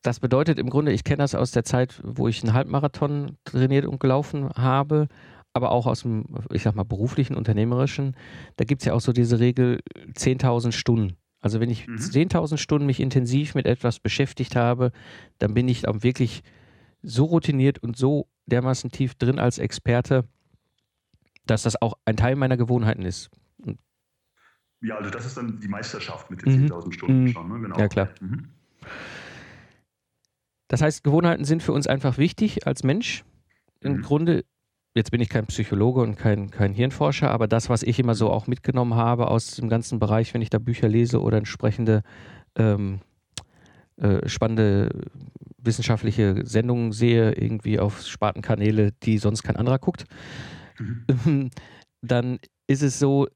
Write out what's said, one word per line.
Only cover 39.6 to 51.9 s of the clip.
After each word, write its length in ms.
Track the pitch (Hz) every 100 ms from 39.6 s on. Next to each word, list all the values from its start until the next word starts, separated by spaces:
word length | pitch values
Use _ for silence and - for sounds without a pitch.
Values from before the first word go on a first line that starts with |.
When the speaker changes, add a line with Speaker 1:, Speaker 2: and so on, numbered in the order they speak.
| 113
Speaker 1:
ganzen 300 | 117 113 113
Bereich, 340 | 104 110 113
wenn 80 | 117
ich 80 | 110
da 100 | 107
Bücher 280 | 120 117 113
lese 340 | 110 117 120
oder 160 | 101 110
entsprechende, 640 | 107 - 117 107 110 107 - - - - _ -
ähm, 440 | 110 101 98 98 - _ _ - - _ _ _ _ -
äh, 300 | 104 98 -
spannende 600 | - 113 113 107 101 107 - - - - - - -
wissenschaftliche 880 | 120 113 113 110 113 110 104 95 -
Sendungen 460 | 110 120 120 117
sehe, 420 | 107 120 117 110
irgendwie 460 | - 113 110 110 107
auf 220 | 104 -
Spartenkanäle, 880 | - - 104 - - 107 104 110 104 110
die 140 | - 110
sonst 260 | 104 107
kein 140 | - -
anderer 220 | 120 131
guckt, 260 | - - - - - - - - - -
Speaker 2:
Mhm. 260 | 113 117 117
Speaker 1:
<laughs> 920 | 127 151 143 131 - - - _